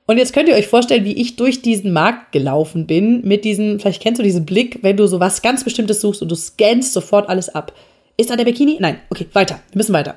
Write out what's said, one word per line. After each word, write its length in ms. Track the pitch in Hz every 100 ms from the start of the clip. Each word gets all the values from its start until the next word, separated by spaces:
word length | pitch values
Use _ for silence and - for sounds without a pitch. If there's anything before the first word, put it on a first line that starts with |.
| -
Und 120 | 226
jetzt 140 | 254
könnt 160 | 285 320
ihr 60 |
euch 140 | 262 208
vorstellen, 360 | 240 240 240
wie 120 | 202 -
ich 180 | 240
durch 260 | - 254 254
diesen 300 | 233 214 196
Markt 380 | 165 180 240 -
gelaufen 560 | 147 139 139 156 165 156
bin, 360 | 160 214 240 196
mit 180 | 202
diesem, 360 | 214 202 214 208
vielleicht 220 | 202 175
kennst 180 | 226 233
du 20 |
diesen 220 | 202 175
Blick, 360 | 156 190 247 -
wenn 140 | 196 196
du 120 | 208
so 100 | 180
was 240 | 185 -
ganz 220 | 226 262
Bestimmtes 360 | 247 240 208 202
suchst 220 | 208 202
und 80 | 165
du 60 | 165
scannst 560 | - - 214 240 254
sofort 360 | 196 - 202 202
alles 200 | 185 180
ab. 240 | 156 - - _ _ _ -
Ist 140 | 240
da 60 | 240
der 80 |
Bikini? 320 | 240 240 285 311
Nein. 200 | 170 135 -
Okay, 160 | - 175
weiter. 280 | 202 190 156 _
Wir 60 | 196
müssen 160 | 214
weiter. 220 | 170 143